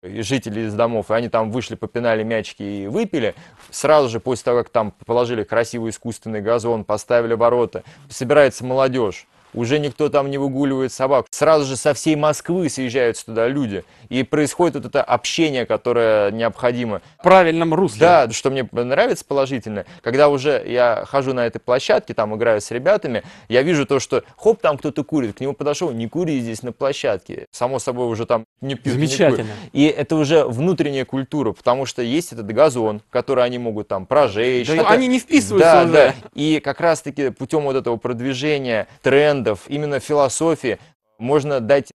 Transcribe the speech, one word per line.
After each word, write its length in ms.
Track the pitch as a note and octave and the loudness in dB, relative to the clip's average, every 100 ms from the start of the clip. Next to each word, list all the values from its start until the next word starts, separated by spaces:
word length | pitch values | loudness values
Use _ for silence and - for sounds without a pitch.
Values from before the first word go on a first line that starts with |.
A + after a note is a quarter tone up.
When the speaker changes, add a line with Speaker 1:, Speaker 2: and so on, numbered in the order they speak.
Speaker 1:
и 180 | F2+ G#2 | -12 -10
жители 400 | G#2 C3+ A#2 G#2 A2+ | -4 -4 -4 -6 -6
из 80 | |
домов, 360 | G#2 A#2 A#2 G2 | 0 0 0 -2
и 40 | |
они 160 | A2 A#2+ | -2 0
там 200 | A#2 A2 | -2 -2
вышли, 240 | A#2 A2+ | -4 -8
попинали 480 | A2+ A2 - A#2+ A2 | -10 -8 -4 0 0
мячики 400 | A2 A2+ G2+ - | 0 -4 -6 -10
и 240 | G2+ G2+ G2 | -10 -8 -6
выпили, 480 | C#3+ A3+ E3 G#2+ - - _ - | -4 -4 -2 -4 -4 -16 _ -18
сразу 400 | - C#3+ D3+ C3+ | -6 2 4 2
же 100 | A2+ | -2
после 240 | A2+ B2 | -4 -4
того, 140 | - A#2+ | 0 -2
как 100 | A2+ | 0
там 240 | A#2+ G#2+ - - | -2 -2 -8 -4
положили 380 | A#2 A#2+ A#2+ | -2 0 -2
красивый 460 | G2+ A2+ A#2 A#2+ A2+ | -2 -2 -2 -4 -8
искусственный 520 | G#2 A#2+ A2 - G#2+ | -8 -10 -10 -8 -6
газон, 420 | G#2 A#2+ A2+ A#2 | -2 0 0 -4
поставили 480 | G2+ G#2+ - A#2+ A#2 | -2 -6 0 0 2
ворота, 520 | A2+ A#2 B2 A#2 - - - - | 2 2 2 0 -4 -16 -20 -20
собирается 560 | - B2 D3 C#3 - B2+ | -10 2 4 4 2 -6
молодежь. 600 | C3 C3+ B2+ A2 F2 - _ _ | 0 0 0 -2 -4 -16 _ _
Уже 240 | - A#2 D3 | -6 -2 0
никто 300 | D3 A#2+ D3+ | -2 -2 0
там 240 | C#3+ C#3 | 0 -2
не 40 | C#3 | -2
выгуливает 560 | C#3 C3 C#3+ C3+ C3 | -4 -2 -2 0 -4
собак. 340 | - C3+ C3+ A#2 | -2 2 2 0
Сразу 340 | - D3+ D#3 | 0 4 4
же 120 | C#3 C3 | 2 -2
со 180 | D3+ | -2
всей 220 | C#3+ - D3+ | 0 0 2
Москвы 520 | D3+ D3 - F3 E3+ | 2 -2 -2 -2 -2
съезжаются 580 | B2 C3 B2 A#2+ A2 - | -4 -4 0 0 -2 -6
туда 200 | A2+ A#2 | -2 -2
люди. 380 | C#3 B2+ G2 - _ - | 0 -4 -4 -10 _ -8
И 160 | B2 | -4
происходит 500 | C3+ D3 D3 - F3 | -2 0 0 2 0
вот 120 | C#3+ A#2+ | 0 -4
это 140 | C#3 | -2
общение, 640 | - - - - D#3+ C3+ | 0 -2 -2 -2 0 0
которое 680 | A#2 A2 B2 A#2+ A#2 G#2+ G2+ | -2 -2 0 2 4 4 2
необходимо. 680 | A2 A#2 G#2+ B2+ B2 A#2+ G2+ - _ | 0 -4 -2 -2 -2 -4 -6 -10 _
Speaker 2:
В 20 | |
правильном 500 | F3 F#3+ E3+ E3 E3 | 4 6 6 2 0
русле. 280 | D#3+ F#3+ G#2+ | 0 0 2
Speaker 1:
Да, 300 | D#3+ E3+ B2 | 6 6 4
что 180 | G#2+ C#3 | 0 -4
мне 180 | C3+ A#2+ | -2 -4
нравится 520 | A2+ A#2+ C#3+ A#3+ F#3+ | -4 -2 0 0 -2
положительно. 600 | - C#3+ C3+ C3+ A2 G#2 F2+ - | -4 -2 -2 -4 -6 -10 -10 -8
Когда 260 | - B2+ D3 | -4 4 4
уже 320 | C#3+ C3+ C3 - | 4 0 -2 0
я 380 | A#2+ B2 G#2+ F#2+ | 2 2 2 -2
хожу 280 | C#3 C3 | -2 -2
на 120 | B2+ A#2+ | -2 -2
этой 140 | A2 | -4
площадке, 540 | - B2+ - B2+ - | -2 -2 2 0 0
там 200 | A2+ G#2+ | -4 -4
играю 260 | G#2+ A#2 G#2+ | 0 2 0
с 120 | - | 0
ребятами, 500 | A#2 C#3 G#3 D#3+ A2+ - - - | -4 0 0 0 -6 -8 -20 0
я 140 | A#2 | 2
вижу 240 | C#3+ D#3+ C#3 | 2 2 2
то, 140 | C#3 | 0
что 240 | - C3 - _ | 0 -4 -4 _
хоп, 240 | G#3 A3 | 0 2
там 160 | E3 C#3+ | 0 0
кто-то 280 | D#3 C3 | -4 -4
курит, 320 | C#3+ D#3 A#2+ G2+ | -2 -2 -2 -4
к 40 | |
нему 120 | C3+ | -8
подошел: 400 | C#3 C#3+ D3 F3 | -4 -4 -2 -4
«Не 160 | A2+ A2+ | -4 -6
кури 320 | D3 F3+ C#3+ | -4 -2 -2
здесь 240 | A#2 A2+ | -4 -8
на 80 | B2+ | -10
площадке». 760 | A2+ C3+ C#3+ C3 G2+ _ - - | -4 -4 -2 -2 -4 _ -14 -14
Само 260 | - B2 C3 | -6 -4 -4
собой 300 | - B2 B2 | -4 -4 -4
уже 180 | A2 A2+ | -4 -2
там 200 | A#2+ A2+ _ | -2 -4 _
не 140 | C3+ | -8
пьют, 220 | C3+ - B2+ | -6 -4 -2
не 100 | D#3 | -2
курят. 40 | F3+ | 2
Speaker 2:
Замечательно. 340 | E3+ A#2 A2 G#2 - | 2 2 -4 -10 -8
Speaker 1:
И 140 | B2 D3 | 2 2
это 300 | D3 D3 D#3+ | 2 -2 0
уже 300 | C#3+ E3 C#3+ | 4 4 4
внутренняя 580 | A#2 E3 E3 D3 C#3 | 0 -2 0 -2 -2
культура, 480 | B2+ C3+ C3+ D3+ A#2+ | -4 -6 -4 -2 -2
потому 340 | F#2+ - B2 C3 | -2 0 0 -2
что 160 | - | -4
есть 300 | A#2+ C#3+ E3+ | -2 -2 -4
этот 140 | A#2 G#2 | -10 -8
газон, 500 | A2+ D#3 B2 A2 G#2+ _ | 4 4 4 -2 -2 _
который 360 | B2+ A#2+ C3 | -4 -2 0
они 140 | B2 B2 | 0 0
могут 280 | A#2+ G#2+ G#2 | -6 -6 -6
там 180 | G2 | -8
прожечь. 600 | F#2 C#3+ C#3 G2+ B2 B2 A#2+ | 0 2 2 2 0 0 0
Speaker 2:
Да, 80 | |
Speaker 1:
Что-то 140 | D#3+ - | 0 4
Speaker 2:
они 160 | A3+ B3+ | 4 4
не 140 | B3+ | 0
вписываются 520 | - D4+ G3+ G#3 E3 | 2 0 2 4 8
Speaker 1:
Да, 100 | E3 | 8
Speaker 2:
уже. 80 | E3 | 6
Speaker 1:
да. 220 | D#3+ B2+ B2+ - | 6 6 4 -10
И 240 | - D3+ D#3 | -6 -2 0
как 220 | C#3 C#3 | -2 -2
раз-таки 500 | E3+ D#3 - C#3+ C#3 | 0 0 -4 -4 -4
путем 320 | - - - | -4 -4 -2
вот 120 | C#3+ C3 | 0 -2
этого 220 | A#2+ A#2 | -2 -4
продвижения 920 | B2 A#2+ B2+ B2+ D3 D3 C3 A2 - - | -4 -6 -4 -4 -2 -2 0 -2 -4 -4
тренда, 420 | - C3+ D3+ C#3+ A2+ G#2 - | 2 4 4 2 0 -4 -6
именно 320 | C#3+ D3 C#3 | -6 -4 -4
философии 800 | - D3 C3+ - D#3+ D#3 B2+ G2+ - _ _ - | -2 2 2 2 0 0 -2 -4 -8 _ _ -8
можно 420 | A#2 D3 C#3+ C#3 | 0 0 0 -4
дать 320 | A2 C#3 - | 2 0 0